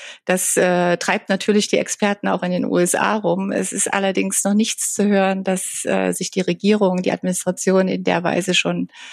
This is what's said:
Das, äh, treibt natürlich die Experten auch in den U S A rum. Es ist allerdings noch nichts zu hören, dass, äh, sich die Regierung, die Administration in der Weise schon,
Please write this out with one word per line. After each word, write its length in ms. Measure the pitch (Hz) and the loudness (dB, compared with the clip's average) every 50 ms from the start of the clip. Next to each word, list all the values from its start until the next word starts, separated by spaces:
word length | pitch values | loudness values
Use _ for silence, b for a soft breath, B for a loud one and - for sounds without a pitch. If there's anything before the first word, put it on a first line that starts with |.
| B B B B B | B B B B B
Das, 320 | - 185 185 - - - | -2 0 0 0 0 2
äh, 400 | 170 175 180 180 180 175 175 175 170 | 2 4 4 4 4 2 2 0 0
treibt 300 | - - 185 208 - - | 0 -2 -2 -2 0 -2
natürlich 380 | 190 185 - - 208 214 202 | -2 0 2 2 2 2 2
die 120 | - - - | 2 0 0
Experten 500 | - - - - 208 202 202 202 - 196 | 0 -2 -2 -2 0 0 0 0 -2 -2
auch 160 | 190 196 185 | -2 -2 -2
in 80 | 180 | -2
den 120 | 180 180 - | -2 -2 0
U 140 | - - 175 | 0 2 2
S 160 | 175 180 - | 2 2 2
A 220 | - - 196 208 | 0 2 2 0
rum. 340 | 220 202 170 170 185 190 196 | 0 0 0 0 0 -2 -2
Es 220 | 196 196 190 - | -2 -2 -4 -4
ist 200 | - 202 - - | -4 -4 -2 -2
allerdings 520 | - 196 196 196 185 196 190 196 - - - | -2 0 0 0 0 0 -2 -2 -2 -2 0
noch 100 | 196 202 | 2 2
nichts 400 | 208 233 - - - - - - | 2 0 0 -2 -6 -6 -4 -2
zu 100 | - 202 | 0 2
hören, 380 | 202 208 196 190 190 190 190 | 2 4 4 2 2 0 0
dass, 420 | 190 196 190 190 - - - - - | -2 -2 -2 -2 -4 -6 -8 -6 -4
äh, 280 | - 190 190 190 185 | -2 0 0 0 0
sich 180 | 180 - 185 - | -2 -2 -4 -4
die 100 | - 190 | -4 -2
Regierung, 600 | 185 - 175 - - 202 214 208 202 185 185 180 | -2 -2 -2 0 2 2 4 4 2 2 0 0
die 80 | 185 185 | -2 -2
Administration 760 | 185 185 - 185 180 - - 185 185 - - 190 190 190 190 185 | -2 -2 -2 -2 -4 -2 -2 -4 -4 -2 0 2 2 4 2 2
in 160 | 185 185 185 | 0 -2 0
der 180 | 185 180 170 | 0 0 0
Weise 320 | 180 165 - 180 - 185 175 | 0 0 0 0 0 0 0
schon, 340 | - - 175 175 175 180 - B B B B | 0 0 0 -2 -2 -4 -6 B B B B